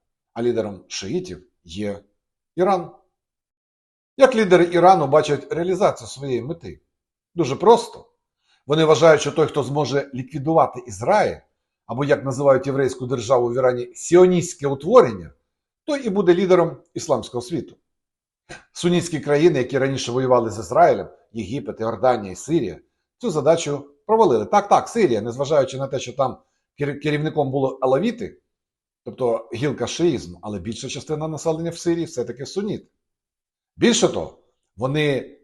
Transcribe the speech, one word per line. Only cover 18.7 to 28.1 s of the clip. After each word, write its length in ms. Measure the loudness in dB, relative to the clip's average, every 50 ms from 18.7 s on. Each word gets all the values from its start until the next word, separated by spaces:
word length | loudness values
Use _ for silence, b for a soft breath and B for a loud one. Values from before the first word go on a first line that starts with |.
Сунітські 480 | -10 -4 -2 0 0 0 -2 -2 -6 -6
країни, 400 | -2 0 2 4 4 4 4 2
які 180 | 0 -2 -2
раніше 340 | 0 0 -2 -2 -4 -6 -4
воювали 400 | -2 -2 2 2 2 2 2 0
з 80 | -4 -8
Ізраїлем, 480 | -8 -2 2 4 4 4 4 2 -4 -10 -16 _ _ _
Єгипет, 480 | -12 -10 -8 -8 -8 -8 -8 -10 -8 -6
Іорданія 540 | -6 -6 -4 0 2 2 2 0 -4 -10 -12
і 20 |
Сирія, 440 | -12 -6 -4 -2 -2 -2 -4 -8 -12 -18 _ _ _ _ _ _
цю 140 | _ -6 -4
задачу 580 | -4 0 2 2 2 2 0 -4 -6 -6 -8 -12 _ _ _
провалили. 400 | 0 2 4 4 4 2 0 0
Так, 220 | 0 0 0 2
так, 220 | 2 2 2 2 0
Сирія, 320 | 0 0 2 2 2 0
незважаючи 560 | -4 -4 -6 -6 -4 0 0 0 0 0 -4
на 100 | -8 -8
те, 120 | -6 -6 -8
що 140 | -8 -6 -4
там 240 | -2 -4 -4 -4 -8 _ _ _ _ _ _ _ -8
кер-, 200 | -6 -6 -6 -6
керівником 520 | -4 -4 -2 -2 -4 -4 -2 -2 -2 -2
було 260 | -2 -2 -2 -2 -2 -2
алавіти, 600 | 0 2 2 2 0 -2